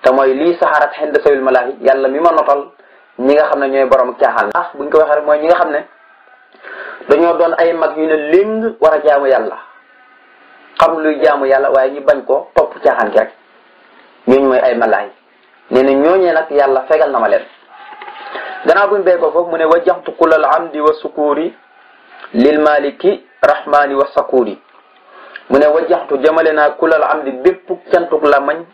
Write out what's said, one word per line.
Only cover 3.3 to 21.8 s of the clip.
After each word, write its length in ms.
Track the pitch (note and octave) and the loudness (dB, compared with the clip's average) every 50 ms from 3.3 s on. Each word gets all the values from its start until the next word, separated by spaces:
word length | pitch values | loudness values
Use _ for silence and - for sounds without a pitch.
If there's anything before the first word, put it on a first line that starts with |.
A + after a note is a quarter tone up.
| C#3+ | 2
nga 100 | D3 D3+ D3 | 2 2 2
xam 100 | D3 C#3 | 0 -2
ne 60 | C#3 C3+ | -2 -2
ñooy 160 | C3+ C3+ C3+ | 0 0 2
borom 280 | C3 C3+ C3 B2+ B2 A#2+ | 2 2 0 0 -2 -2
caaxaan. 340 | - C#3+ B2 A2+ A#2+ G#2 G#2 G#2+ | -2 -2 0 0 0 -4 -2 -2
Ah, 160 | F3 E3+ - - | -4 -6 -6 -10
buñ 140 | C#3+ C#3+ D3 | -12 -10 -2
ko 80 | D#3+ D#3 | 0 0
waxee 160 | D#3 C#3+ D3 | 2 2 0
rek 80 | D3 D3+ | -2 0
mooy 120 | D3 D3+ D3+ | 0 -2 0
ñi 60 | D3+ D#3+ | 2 0
nga 80 | F3 | 2
xam 140 | F3 F3 D#3 | 2 0 -2
ne 140 | D3 D3+ D#3 - _ _ _ _ _ _ _ _ - _ _ _ _ - - - - - - - - - - - | -4 -8 -8 -10 _ _ _ _ _ _ _ _ -20 _ _ _ _ -20 -20 -20 -18 -18 -18 -18 -18 -18 0 0
dañoo 260 | C#3+ D3 E3+ E3+ E3 | 2 2 2 0 0
doon 180 | - F3 E3 E3 - | 0 0 -2 0 0
ay 140 | E3+ E3+ E3+ | 0 0 0
mag 220 | E3 D#3+ D#3 D3 | -2 -4 -4 -2
yu 100 | D#3 D#3 | -4 -2
ne 100 | D#3+ D#3 D#3 D3 D3 | -2 -2 -2 -2 0
léng 460 | D#3+ F3+ G3+ G#3+ A3 A3 A3 A3+ A3+ - | 2 2 2 0 -2 -4 -6 -6 -6 0
war 140 | - - D#3+ | 0 2 2
a 60 | D3+ C#3+ | 2 0
jaamu 200 | D3+ D3 C#3 C#3+ | 2 0 2 2
yàlla, 320 | C3+ C3 A#2+ A2+ G#2 - - - - - - _ _ _ _ _ _ _ _ _ _ _ _ _ _ - _ _ - - - | 0 0 0 -2 -4 -10 -12 -18 -20 -20 -20 _ _ _ _ _ _ _ _ _ _ _ _ _ _ -20 _ _ -20 -2 0
xam 180 | E3 D#3+ D#3+ D#3+ D#3 | 0 0 0 -2 -2
luy 180 | D#3 D3+ C#3 D#3+ | -2 -2 2 2
jaamu 220 | D#3 C#3+ C#3+ C3+ | 0 2 2 0
yàlla, 240 | C3+ C3+ C3+ C#3 C3+ | 0 0 2 2 2
waaye 200 | C3+ C3+ C3 C3+ | 2 2 0 0
ñu 100 | C#3 C#3+ | -2 -4
bañ 240 | C#3 C3+ C#3+ C#3 C3 | 0 0 0 0 0
ko 240 | - C3 C#3+ - - _ | -2 -2 -4 -4 -2 _
topp 200 | - D#3 - - - - | 0 0 0 -4 -2 0
caaxaan 280 | D3+ B2+ A#2+ A2 G#2 | 0 0 0 -4 -2
ki 80 | G#2 G#2+ | 0 -2
rek. 120 | A2 - - _ _ _ _ _ _ _ _ _ _ _ _ _ - _ _ _ _ - | -2 -2 -8 _ _ _ _ _ _ _ _ _ _ _ _ _ -20 _ _ _ _ 2
Ñooñu 200 | B2+ C3+ C#3 C3+ | 2 2 4 2
mooy 100 | B2+ B2+ | 2 2
ay 160 | - B2+ A#2+ | 2 0 0
malaahi. 340 | A#2 A#2+ A2 G#2 F#2+ G#2 G#2 - _ _ _ _ _ _ _ _ _ _ _ | 0 0 0 -2 -2 -4 -8 -14 _ _ _ _ _ _ _ _ _ _ _
Nee 120 | - B2 C3 | 0 2 2
na 100 | C#3 C3+ | 2 2
ñooñee 400 | C#3 C#3+ D#3+ F3+ G3 F#3 F3 E3 | 2 2 2 2 2 2 2 0
nag 180 | D#3+ D#3+ D#3+ | 0 -2 -2
yàlla 340 | D3 C#3+ C#3+ C3+ C3+ C3 C3 - | 0 0 2 2 0 -2 0 0
fegal 220 | - - E3 C#3+ | 0 0 0 0
na 80 | C3+ A#2+ | 0 -2
ma 100 | A2+ G#2 | 0 0
leen. 140 | G2+ F#2 F2 - - _ _ _ - - - - - - - - - - - - - - - - - - - | 0 -2 -2 -6 -20 _ _ _ -20 -20 -20 -20 -20 -20 -20 -20 -20 -18 -18 -16 -14 -14 -14 -14 -14 -6 0
Gannaaw 240 | - E3 F#3+ G3+ G3 | 2 2 4 2 2
buñ 140 | G3+ G3+ F#3+ | 0 0 2
béy 160 | F3+ F3+ E3+ | 2 2 2
ko 140 | E3 D#3 D3 | 0 0 0
foofu, 180 | E3 F3 E3+ | 0 -2 -2
mu 60 | E3 E3 | -2 -2
ne, 60 | D#3+ | 2
"Wajjaxtu 480 | D#3+ E3 E3+ E3+ F#3+ F3 - - - D#3 | 2 2 2 2 0 -2 -2 -4 -12 -2
kulal 320 | - E3 D#3+ D#3+ D#3 D#3 | 0 2 2 2 2 2
amdi 360 | C#3 D3 D#3+ E3+ E3 D3 D3+ | 2 0 0 -2 -4 -8 -2
wa 120 | D3+ D#3 D3+ - - | 0 0 0 -2 -6
sukuri 500 | C#3+ - - D3 D3 C#3+ C#3+ D#3+ - - - _ _ _ _ | -12 -6 -4 -2 -2 -2 -2 -4 -6 -8 -12 _ _ _ _